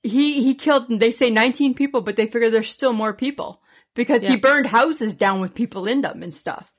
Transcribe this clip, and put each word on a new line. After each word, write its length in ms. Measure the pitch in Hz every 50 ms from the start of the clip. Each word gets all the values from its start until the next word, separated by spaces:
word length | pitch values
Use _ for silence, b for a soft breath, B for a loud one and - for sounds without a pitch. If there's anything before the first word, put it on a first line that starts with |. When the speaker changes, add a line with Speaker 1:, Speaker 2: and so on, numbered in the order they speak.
Speaker 1:
he, 400 | - 226 202 269 294 294 294 285
he 120 | 233 262 262
killed, 340 | - - 302 285 269 240 247
they 220 | 226 202 226 233
say 180 | 233 - 269 240
nineteen 440 | 220 220 226 262 247 - 285 269 247
people, 260 | - 277 277 277 247
but 160 | 180 208 208
they 100 | 214 214
figure 240 | 220 226 233 233 226
there's 200 | 226 220 214 -
still 220 | - - 277 262
more 200 | 233 214 220 214 202
people 460 | 208 254 269 277 - - - - _ b b b b b b _
because 320 | 233 240 - - 240 -
he 80 | 226 262
Speaker 2:
Yeah. 60 | 202
Speaker 1:
burned 260 | 220 262 285 285 269
houses 480 | - 214 233 269 330 302 - 233 220 180
down 240 | - 208 196 196 190
with 140 | 185 180 -
people 320 | - 240 233 - 190 185
in 160 | 208 254 277
them 200 | - 160 - 247 240
and 100 | 175 151
stuff. 340 | - - 170 - - - _ _